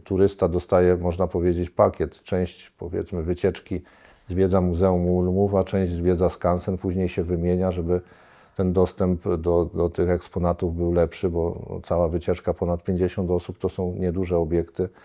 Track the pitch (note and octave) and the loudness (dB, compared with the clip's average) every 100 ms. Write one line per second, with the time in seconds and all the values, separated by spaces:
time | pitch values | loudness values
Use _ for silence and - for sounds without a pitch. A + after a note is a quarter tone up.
0 | - F#2+ G2 - F2+ F2 - F#2 F2+ F2 | -4 2 2 4 0 0 2 4 4 4
1 | F2+ E2+ F2 F2 F2 F2 E2+ - G2+ - | 0 -2 -2 0 0 0 -2 2 2 2
2 | D#2+ - - F#2 F2+ - - _ F2+ F#2 | -6 -8 -4 -2 -2 -6 -20 _ -8 -6
3 | F2 F2 D#2+ E2+ F#2+ - - F2 - _ | -6 -6 -4 0 0 -2 -6 -10 -10 _
4 | - _ - F2+ F#2+ F#2+ F2+ E2+ F#2+ F2+ | -20 _ -6 0 4 4 2 2 2 4
5 | F2 F2+ F2+ F#2+ G2+ G2 F#2 G2 F2+ E2+ | 2 2 2 2 2 2 0 0 0 0
6 | F2 F2 F2+ - F2+ F2+ G2+ F#2 F#2+ F#2 | 0 2 2 0 0 0 -2 -4 -4 -2
7 | F2+ - E2+ E2+ F2 F2+ F#2 F2 E2+ F2+ | -2 -2 -2 -2 0 0 0 -2 -2 -2
8 | - - - - _ - F#2 F2+ F2+ - | -4 -18 -20 -20 _ -2 0 2 2 2
9 | F#2 F2 G2 E2+ E2+ E2+ E2 F2 E2+ - | 0 0 -2 -2 2 2 2 0 -2 0
10 | F2+ F2 - F2+ F2 F2 F2 E2+ E2+ F2 | 0 0 -4 -2 -2 0 -4 -2 0 2
11 | D#2+ - F#2 E2+ E2+ - - F2+ - F2 | 0 -2 -4 -2 -4 -6 -10 -12 -4 0
12 | E2 E2+ F#2 F2 - - F2 F2 - F2+ | 0 -2 -2 -2 -4 -2 -2 -2 -2 0
13 | F#2 - F2 F2 - F#2 F#2+ - F2+ F#2 | 0 -2 -2 -2 -4 -6 -6 -4 -6 -4
14 | F2+ F2+ F2 F2 D#2+ E2+ E2 - F#2 - | -4 -2 0 0 0 -2 -2 -6 -6 -8